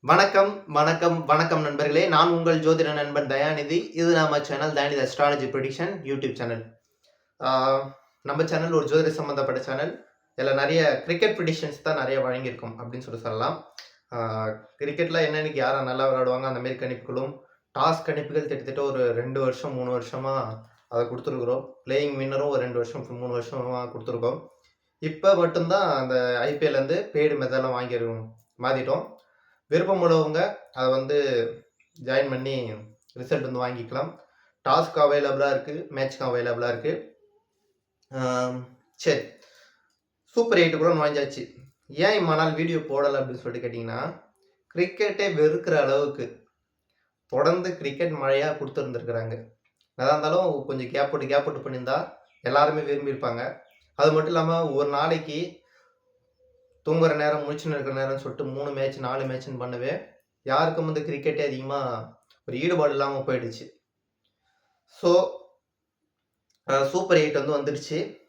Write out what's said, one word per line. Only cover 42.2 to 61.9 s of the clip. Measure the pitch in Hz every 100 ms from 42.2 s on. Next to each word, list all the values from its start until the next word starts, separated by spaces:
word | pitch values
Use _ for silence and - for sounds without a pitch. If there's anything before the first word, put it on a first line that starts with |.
| 170 156
நாள் | 160
வீடியோ | 156 165 160
போடல | - 139 143 135
அப்படின்னு | 127 120
சொல்லிட்டு | 123 120
கேட்டிங்கன்னா, | 120 117 113 117 151 185 _ _ _ _ _
கிரிக்கெட்டே | 170 175 - 214 - 196
வெறுக்கிற | 160 151 - - 156
அளவுக்கு | 135 139 143 143 120 - _ _ _ _ _ _ _ _ _
தொடர்ந்து | 131 165 180 180 -
கிரிக்கெட் | 139 135 165
மழையா | 151 135 135 131
கொடுத்துருந்துருக்குறாங்க. | 120 131 147 123 120 120 113 113 113 - _ _ _ _ -
எதா | 131
இருந்தாலும் | 151 - 180 185 143 -
கொஞ்சம் | 135 123
கேப் | 143 143
விட்டு, | 147 135
கேப் | 143 143
விட்டு | -
பண்ணியிருந்தா | 135 127 123 139 - - _ _
எல்லாருமே | 123 143 147 156
விரும்பியிருப்பாங்க. | 147 143 143 131 123 117 135 - - _ _ -
அது | 147
மட்டும் | 156 156
இல்லாம | 170 160 165 156
ஒரு | 135 143
நாளைக்கு | 143 160 160 156 151 175 - _ _ _ _ _ _ _ _ _ _ _ _ -
தூங்குற | 165 165
நேரம், | 147 147 151
முழிச்சுன்னு | 143 147 160
இருக்கிற | 147 135 135
நேரம்னு | 135 135
சொல்லிட்டு | 131 -
மூணு | 143 135 143
மேட்ச், | 139 135 135
நாலு | 127 135
மேட்ச்னு | 135 127 - 123
பண்ணவே | 123 120 131 180 - _ _ _ -
யாருக்கும் | 139 160 165
வந்து | 160 151
கிரிக்கெட்டே | 147 139 147 147 143
அதிகமா | 131 135 143 131